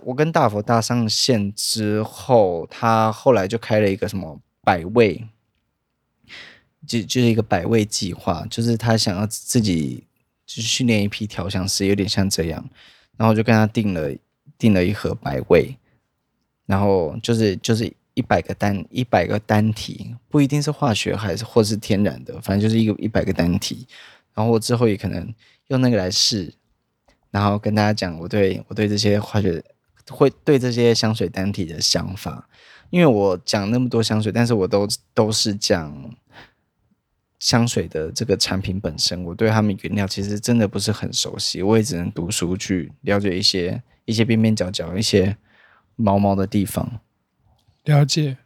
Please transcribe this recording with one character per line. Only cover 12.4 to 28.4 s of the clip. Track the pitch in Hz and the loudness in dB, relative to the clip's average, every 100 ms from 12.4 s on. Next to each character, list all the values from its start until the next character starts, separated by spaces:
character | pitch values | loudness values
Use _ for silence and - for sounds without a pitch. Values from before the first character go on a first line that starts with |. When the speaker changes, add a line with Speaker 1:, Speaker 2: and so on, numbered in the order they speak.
Speaker 1:
样。 | 85 76 - - - _ _ - | -2 -6 -12 -18 -20 _ _ 0
然 | 113 | 2
后 | |
我 | |
就 | 110 | 2
跟 | 110 | 4
他 | 110 107 | 4 4
订 | 113 107 | 2 -2
了， | 87 73 64 _ _ _ - | -2 -4 -6 _ _ _ 0
订 | 120 | 2
了 | 98 | 4
一 | 90 | 2
盒 | 107 - | 0 -4
百 | - - 67 - | -6 -6 -6 4
味， | 87 - 65 _ _ _ _ _ _ _ _ - | 4 4 -4 _ _ _ _ _ _ _ _ -2
然 | 98 | 0
后 | 101 95 80 71 | 2 2 0 -4
就 | - | -2
是， | 117 110 90 | 0 0 0
就 | - | 0
是 | 113 113 - _ | 0 -2 -8 _
一 | - | -8
百 | 123 98 | 0 -2
个 | - | -2
单， | 101 104 101 80 | -4 -2 -2 -6
一 | - | -6
百 | 127 104 90 | 0 0 0
个 | 107 | -2
单 | - 107 110 | 0 2 2
体， | 107 - - 104 117 - | 0 -6 -12 -14 -16 -2
不 | 151 | 2
一 | 139 | 2
定 | 147 | 2
是 | 147 | -2
化 | 147 143 | -2 0
学 | 104 95 | 0 -2
还 | 95 104 87 | -4 -4 -4
是， | |
或 | 117 - | -2 2
是 | 107 107 | 2 0
天 | - 101 | -2 0
然 | 101 64 | 0 -2
的， | 64 - | -10 -10
反 | - 98 | -2 0
正 | |
就 | 110 | 2
是 | 113 | 2
一 | 110 | 2
个， | |
一 | 101 110 | 0 -2
百 | 104 | -2
个 | 82 | -2
单 | 95 85 90 | 0 0 0
体。 | - - - - - - _ | -2 -8 -12 -20 -20 -20 _
然 | - | -4
后 | 110 | 0
我 | 113 | 0
之 | 113 | 0
后 | 120 120 | 2 2
也 | 98 | 0
可 | 95 | -4
能 | 95 95 117 _ _ - | -6 -8 -12 _ _ -4
用 | 131 | 0
那 | 127 | 2
个 | 113 | 2
来 | 92 | 0
试， | - - 113 87 - _ _ _ _ _ _ _ | 0 0 0 -4 -10 _ _ _ _ _ _ _
然 | 101 | 0
后 | 101 104 | 0 0
跟 | 107 | 0
大 | 107 | 2
家 | 104 | 2
讲 | 107 92 - | 0 -4 -6
我 | 87 | -4
对， | 107 | 0